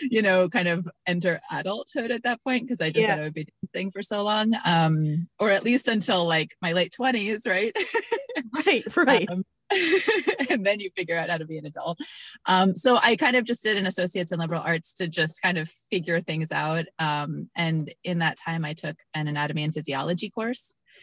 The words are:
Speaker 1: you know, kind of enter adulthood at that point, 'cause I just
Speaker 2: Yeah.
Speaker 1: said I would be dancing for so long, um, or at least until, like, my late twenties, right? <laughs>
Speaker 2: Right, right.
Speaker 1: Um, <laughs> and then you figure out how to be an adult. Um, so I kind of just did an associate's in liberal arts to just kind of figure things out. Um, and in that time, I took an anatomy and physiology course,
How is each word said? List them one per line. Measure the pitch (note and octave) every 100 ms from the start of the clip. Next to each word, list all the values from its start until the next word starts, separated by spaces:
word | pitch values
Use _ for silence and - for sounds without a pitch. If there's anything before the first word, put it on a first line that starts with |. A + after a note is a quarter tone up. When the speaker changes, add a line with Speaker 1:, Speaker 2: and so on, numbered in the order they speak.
Speaker 1:
you | C#4 A3
know, | G3+ F#3 F3+
kind | G3 F3
of | E3+ E3+ - -
enter | F3 F3+ D#3+ -
adulthood | - F3+ A3 - C#4+ A#3
at | A#3+
that | A#3+ A#3
point, | C4 B3+ B3
'cause | A3+
I | D#3+
just | A3
Speaker 2:
Yeah. | A3
Speaker 1:
said | E3+
I |
would | D3+
be | D#3 D3+ _ -
dancing | F3+ G3
for | G3
so | - G#3
long, | G#3 G#3+ A3 A3+ F3
um, | E3 D#3+ D#3 D3+ D#3 E3+ -
or | G#3
at | G3
least | A#3 B3+ -
until, | G#3+ G#3+ F#3 E3+
like, | D#3+ D#3 -
my | F3
late | F3 F3+
twenties, | - C4 A#3 G3+ G#3+ A3+
right? | F#3 A3 G#4+
<laughs> | - A4+ - A#4 C5+ B4 A#3 C#4+ E4+
Speaker 2:
Right, | B3+ - F4
right. | D4+ A3+ F#3
Speaker 1:
Um, | F#3 - _ -
<laughs> | F#4+ E4 F#4 G#4+ G#4+ G4+ - C4
and | C4+
then | G3 G#3
you | F#3+ -
figure | E3+ E3+
out | E3+
how | E3
to |
be | D#3 D#3+
an | D3+
adult. | - E3 E3+ - - - - -
Um, | F#3 F#3+ F#3
so | B3+ A#3+
I | A#3 A#3
kind | D4
of | B3
just | A#3+ A#3+
did | G#3+ G3+
an | F#3+
associate's | F#3+ F3+ F#3 F3
in | E3+
liberal | E3 E3
arts | - E3 -
to | - E3+
just | E3 D#3 -
kind | F#3 F3
of | D#3+
figure | - _ F#3 E3 E3+
things | E3+ D#3 D#3+
out. | D3+ D#3 E3 E3 -
Um, | D#3 D3 D3 C#3+ - -
and | E3 D#3+ D3 -
in | F3+ E3+
that | D#3+ -
time, | E3+ E3
I | D3+
took | D#3 D3+ D#3 _
an | D#3 D3+
anatomy | D3 D3 D3+
and | D3+
physiology | D#3 D3 C3+ D#3 F3+ G#3+
course, | - A3+ C4 - - _ -